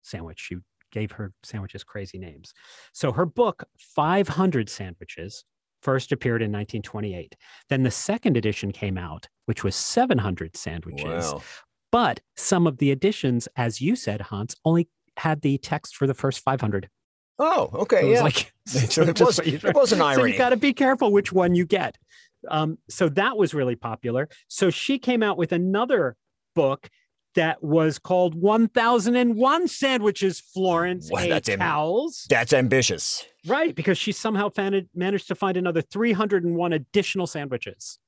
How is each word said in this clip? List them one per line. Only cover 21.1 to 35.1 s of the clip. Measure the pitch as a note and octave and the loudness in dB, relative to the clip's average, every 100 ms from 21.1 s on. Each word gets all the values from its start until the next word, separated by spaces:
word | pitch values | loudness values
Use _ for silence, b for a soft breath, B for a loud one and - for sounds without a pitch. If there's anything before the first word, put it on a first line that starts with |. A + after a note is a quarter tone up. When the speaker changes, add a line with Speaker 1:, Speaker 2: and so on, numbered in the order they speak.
Speaker 1:
which | G3+ G3 | 4 2
one | F3+ F3 F3 | 2 4 2
you | F3 | 2
get. | - - - _ b b _ - | 0 -2 -8 _ b b _ -6
Um, | D#3 D#3 D#3+ - | -2 -2 -6 -14
so | - F3 | -2 0
that | D3 G#3+ A3+ | 2 0 2
was | F3+ | 0
really | D3+ B2+ A#2+ | 0 -2 -2
popular. | A#2 A2 A#2+ B2 D3+ b b | -6 -6 -4 -4 -4 b b
So | - G3 | 0 0
she | - - C4+ | 0 -2 -2
came | B3 B3 | 0 0
out | G#3+ F3 | 0 0
with | E3 | 0
another | F3 F#3 G3 B3 B3 C#3 - _ _ _ | 0 0 0 0 0 0 -4 _ _ _
book | - C#3 C#3 - _ _ _ _ - | 0 0 0 -8 _ _ _ _ 0
that | D#3+ - | 0 -2
was | D#3+ D#3+ D#3 D3 | 2 2 2 0
called | - F#3 F3+ E3 | 0 2 2 2
One | G3 A3 A3+ | 2 4 2
thousand | - A3+ A#3+ G3+ B3 | 2 2 2 2 2
and | A#3+ | 2
one | A3 C4 D#4+ F4+ | 2 2 2 0
Sandwiches, | - C4+ B3+ G#3 G3 G3 E3+ | -2 -2 2 0 2 -2 -2
Florence | - F#3 F#3 E3+ F3 F3+ D#3 | -10 -2 0 2 0 -4 -4
Speaker 2:
Wow, | - | -2
Speaker 1:
A. | F3 | 0
Speaker 2:
that's | - - | 0 0
am-, | G3 | -2
Speaker 1:
Cowles. | F3 D3+ D#3 G#3 D#4+ - - | 0 0 0 0 -2 -8 0
Speaker 2:
that's | B2 A#2 | 0 4
ambitious. | C#3+ B2+ C3 A#2+ E2+ - - - _ D#3+ | 4 4 2 2 -2 -4 -8 -12 _ -4
Speaker 1:
Right, | C4+ E4 | 0 0
because | C#4 A#3+ F3 | -2 -2 0
she | - | -2
somehow | F#3+ A3 G3+ G#3 | -4 -2 0 -2
found | - G3 G3 | -2 -2 -2
it, | F3+ | -4
managed | F3 F3+ | -4 -2